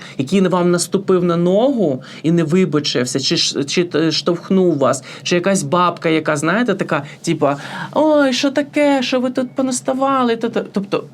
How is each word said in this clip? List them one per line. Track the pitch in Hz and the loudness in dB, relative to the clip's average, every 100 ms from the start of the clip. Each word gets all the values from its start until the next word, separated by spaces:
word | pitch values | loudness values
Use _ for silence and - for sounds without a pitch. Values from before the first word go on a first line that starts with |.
| - - | -10 -8
який | 135 196 | 0 2
вам | 185 180 175 | 2 2 2
наступив | 175 - 190 196 185 | 0 0 -2 2 2
на | 175 170 | 2 2
ногу | 175 196 262 254 165 127 - - | 2 2 2 2 0 -2 -8 -4
і | 156 | 0
не | 165 | 2
вибачився, | 156 185 180 147 147 135 123 139 | 2 2 2 0 0 -2 -2 -2
чи | 127 165 | -2 0
ш-, | - - | 0 -2
чи | 139 - | -2 -2
т-, | 175 147 165 | 0 0 0
штовхнув | 151 - 170 - 190 180 147 | 0 -2 -4 0 2 4 4
вас, | 127 - - - | 2 0 -6 -12
чи | - | -2
якась | 175 180 190 | 0 2 0
бабка, | 143 175 175 170 165 | 0 2 2 0 0
яка, | 160 156 151 | 0 0 0
знаєте, | 156 202 247 | 0 0 0
така, | 190 202 156 135 - | -2 -2 -4 -4 -8
типа, | - 160 143 139 - - - | -4 0 0 0 -8 -12 -4
«Ой, | - 311 294 269 | 0 4 4 2
що | 254 285 | 2 0
таке, | 269 285 294 285 277 | -2 -2 0 2 2
що | 254 254 | 0 -2
ви | 254 | -2
тут | 254 254 | -2 -4
понаставали?» | - 262 254 - 262 269 269 247 233 | -2 -2 -2 -4 -2 0 2 0 0
Т-, | 233 | -2
т-, | - - | -4 -4
тобто | 202 196 - - | -6 -2 -4 -6